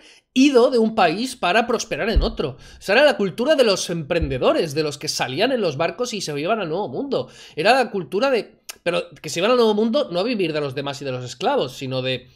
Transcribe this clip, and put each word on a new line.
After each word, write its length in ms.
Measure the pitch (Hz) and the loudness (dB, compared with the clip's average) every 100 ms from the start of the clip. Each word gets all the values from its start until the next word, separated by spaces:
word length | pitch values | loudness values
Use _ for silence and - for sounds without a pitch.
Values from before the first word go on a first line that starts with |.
| - - _ | -16 -20 _
ido 360 | 254 285 254 254 | 4 6 6 6
de 80 | 254 | 4
un 160 | 220 | 2
país 420 | 220 180 180 254 - | 4 2 2 -6 -4
para 300 | 175 208 233 | 0 2 2
prosperar 440 | 220 - 147 196 | -2 -4 -4 0
en 120 | 214 | 0
otro. 280 | 196 - 156 | 0 -2 -6
O 300 | 127 - - | -8 -18 -10
sea, 160 | - 214 | 2 6
era 80 | |
la 120 | 294 240 | 6 4
cultura 380 | 196 - 254 | -2 -2 2
de 100 | 302 | 4
los 240 | 233 185 - | 4 2 -2
emprendedores, 840 | 170 139 170 156 131 202 320 165 | -6 -2 -2 0 0 2 2 0
de 80 | 139 | -2
los 160 | 151 143 | -4 -4
que 100 | 151 | -6
salían 440 | - 131 131 240 | -4 -4 0 0
en 80 | 254 | 0
los 160 | 185 135 | -2 -2
barcos 360 | 170 175 247 | -4 -4 -6
y 80 | 208 | -6
se 180 | 165 143 | -6 -4
iban 220 | 165 226 | -2 -2
al 80 | 175 | -2
Nuevo 200 | 170 185 | -4 -4
Mundo. 400 | 139 277 185 117 - - | -6 -4 -4 -4 -12 -14
Era 180 | - 180 | -2 0
la 180 | 262 240 | 2 0
cultura 380 | 202 156 190 269 | -4 -4 -2 0
de, 300 | 240 - _ - - | 0 -4 _ -20 -8
pero 280 | 175 175 - - | -4 -4 -6 -12
que 60 | 156 | -8
se 100 | 170 | -2
iban 140 | 196 | 2
al 40 | 247 | 4
Nuevo 180 | 226 | 4
Mundo 340 | 208 226 220 180 | 2 0 0 -2
no 80 | 175 | -2
a 60 | |
vivir 280 | 214 226 170 | -2 -2 -2
de 80 | 151 | -2
los 140 | 143 | -4
demás 260 | 127 143 135 | -6 -8 -6
y 40 | |
de 80 | 139 | -6
los 120 | 127 | -8
esclavos, 520 | 123 - 202 277 143 - | -8 -4 -2 0 -2 -6
sino 260 | 131 131 | -8 -4
de, 260 | 127 127 - | -4 -4 -8